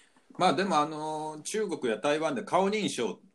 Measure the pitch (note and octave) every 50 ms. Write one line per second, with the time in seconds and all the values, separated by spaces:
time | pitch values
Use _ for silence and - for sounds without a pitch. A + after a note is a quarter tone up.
0 | - _ _ _ _ _ - - F3 F#3 C#3+ C3+ G3 G3 E3 D3+ D3 D#3 D#3 D3+
1 | D#3 D#3 D#3 D3+ D#3 D#3 D#3 D#3 - - - A3 G#3+ F#3 D#3 - - A#2 G#2+ G2+
2 | - C#3+ D3 D#3 D#3+ D#3 C#3+ A2+ G#2 - D3 F3+ G3 G3 G#3+ G#3+ F#3+ - - -
3 | A#2 G2 - - - - _